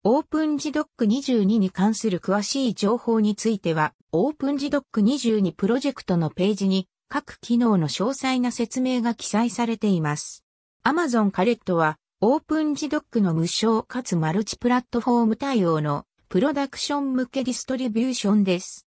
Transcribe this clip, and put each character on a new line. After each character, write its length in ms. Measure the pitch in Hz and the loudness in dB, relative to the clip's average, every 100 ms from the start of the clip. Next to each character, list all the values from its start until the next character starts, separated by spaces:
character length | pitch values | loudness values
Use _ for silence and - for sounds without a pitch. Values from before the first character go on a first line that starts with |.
オ 180 | 196 269 | 2 0
ー 20 | |
プ 200 | - 311 | 0 -2
ン 140 | 311 294 | -2 -2
ジ 120 | 302 | -2
ド 120 | 302 | -4
ッ 40 | 302 - | -6 -2
ク 100 | 214 | 0
二 160 | 254 | 0
十 200 | 269 240 | 0 2
二 160 | 196 226 | 2 2
に 120 | 190 | 0
関 240 | - 202 | 0 0
す 160 | 220 220 | 0 -2
る 100 | 175 | -4
詳 200 | - 202 | -2 -2
し 260 | 202 277 262 | -2 -2 -2
い 60 | |
情 240 | 175 202 233 | 0 -2 0
報 220 | - 226 | 0 2
に 140 | 214 | 2
つ 140 | 208 220 | 0 -2
い 100 | 214 | -2
て 140 | 170 | -2
は、 220 | 160 151 _ _ | 0 -2 _ _
オ 180 | 165 254 | 0 0
ー 40 | |
プ 180 | 302 277 | -2 -4
ン 60 | 285 | -2
ジ 100 | 285 | -2
ド 100 | 285 | -2
ッ 40 | - | -2
ク 80 | - | 0
二 180 | 208 277 | 2 2
十 220 | 233 214 | 0 2
二 120 | 185 | 0
プ 140 | - 196 | 0 0
ロ 120 | 240 | 0
ジ 100 | 277 | -2
ェ 60 | |
ク 100 | - | -4
ト 120 | - 175 | -2 0
の 140 | 160 | 0
ペ 200 | - 190 | 0 -2
ー 40 | |
ジ 140 | 208 196 | 0 0
に 200 | 190 185 _ _ | 0 -4 _ _
各 320 | 285 - - | -8 -8 -20
機 180 | - 233 | -2 2
能 200 | 233 196 | 4 2
の 100 | 151 | 0
詳 180 | - 208 | -2 -4
細 260 | 277 262 254 | -2 -2 0
な 120 | 247 | -2
説 280 | 240 233 254 | -2 -4 -2
明 200 | 254 254 | 0 0
が 140 | 233 | 0
記 140 | 226 - | -2 -2
載 220 | 208 233 | 0 0
さ 160 | - 233 | -2 -4
れ 100 | 226 | 0
て 100 | 208 | 0
い 140 | 180 | 2
ま 160 | 151 147 | 0 -4
す。 280 | - - _ _ _ _ | -6 -10 _ _ _ _
Amazon 460 | 240 311 320 233 202 | -2 0 2 2 2
カ 140 | 190 | 2
レ 80 | 208 | 0
ッ 60 | 226 | 0
ト 120 | - 170 | 0 2
は、 220 | 156 151 _ _ | 2 0 _ _
オ 180 | 214 302 | 2 2
ー 20 | |
プ 220 | - 311 | 0 -2
ン 120 | 302 | 0
ジ 140 | 285 294 | -2 -2
ド 100 | 302 | -4
ッ 20 | _ | _
ク 100 | 233 | 0
の 140 | 190 | 2
無 80 | 160 | 2
償 420 | 170 - 220 220 - | 0 0 2 0 -2
か 160 | 247 | -8
つ 140 | 247 175 | -2 -2
マ 160 | 156 | 0
ル 120 | 185 | -2
チ 120 | 214 - | -4 -2
プ 120 | 240 | 0
ラ 140 | 247 | 0
ッ 20 | - | 0
ト 100 | 240 | -4
フ 180 | - 240 | 2 2
ォ 60 | |
ー 20 | 220 | 2
ム 100 | 226 | 0
対 280 | 277 247 | -2 0
応 160 | 175 156 | 2 0
の 260 | 151 143 - _ _ | -2 -4 -8 _ _
プ 120 | 185 | 0
ロ 120 | 269 | 0
ダ 160 | 285 277 | 0 -6
ク 100 | - | -6
シ 160 | - | -4
ョ 60 | 285 | -4
ン 120 | 277 | -2
向 140 | 254 254 | -2 -4
け 180 | 269 | -4
デ 60 | 247 | -4
ィ 40 | |
ス 120 | 240 - | -6 -6
ト 100 | 262 | -4
リ 140 | 254 | -2
ビ 140 | 220 | -2
ュ 60 | 254 | -2
ー 40 | |
シ 140 | 240 202 | -2 2
ョ 60 | |
ン 100 | 214 | 2
で 160 | 196 180 | 2 0
す。 260 | - - _ | -4 -14 _